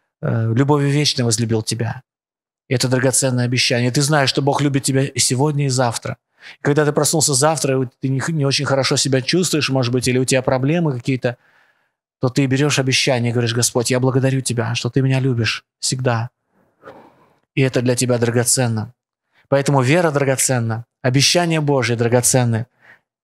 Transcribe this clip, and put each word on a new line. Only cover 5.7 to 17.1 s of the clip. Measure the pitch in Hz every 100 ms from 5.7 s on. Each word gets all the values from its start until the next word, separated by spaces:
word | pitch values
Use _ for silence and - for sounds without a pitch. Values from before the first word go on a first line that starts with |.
завтра. | 127 120 110 - - _ _ - -
Когда | 143 147
ты | 147
проснулся | 143 143 165 147
завтра, | 131 151 156 135 131
и | 127 _
ты | 135
не | 135
х-, | 127
не | 160
очень | 139 135 135
хорошо | 135 123 143
себя | 143 131
чувствуешь, | 120 170 175 156 135
может | 135 120
быть, | 127 123
или | 127
у |
тебя | 127 131
проблемы | 127 131 135 175 160
какие-то, | 123 - 131 123 120 _ _ _ _ _ _ _ _
то | 131
ты | 143 135
берешь | 131 147 135
обещание | 131 120 - 127 120
и |
говоришь: | 120 117
«Господь, | 120 117 127 117
я | 127
благодарю | 131 127 131 135
Тебя, | 127 120 113 120
что | 120
Ты | 139
меня | 135 135
любишь | 131 120 107 - - _
всегда». | - 131 127 117 120 _ _ _ _ _ - - -